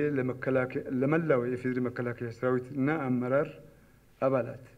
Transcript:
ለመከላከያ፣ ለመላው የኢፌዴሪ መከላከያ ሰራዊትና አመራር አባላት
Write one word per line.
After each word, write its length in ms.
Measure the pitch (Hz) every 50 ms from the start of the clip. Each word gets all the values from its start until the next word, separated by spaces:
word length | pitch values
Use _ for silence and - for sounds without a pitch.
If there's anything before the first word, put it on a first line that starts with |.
| 147 147
ለመከላከያ፣ 720 | 147 131 127 127 120 127 - 135 131 131 127 127 - 143 - - 139
ለመላው 480 | 123 135 139 156 170 170 151 139 123 120
የኢፌዴሪ 380 | 123 127 123 127 127 123 127
መከላከያ 480 | 123 117 117 - 123 120 117 - 123 117 113
ሰራዊትና 560 | - 127 127 127 123 123 127 143 139 131 143 156 160
አመራር 500 | 139 127 127 123 123 123 131 143 156 - - - - - - - - - - - - - - - 131
አባላት 420 | 135 135 127 113 120 117 - - - -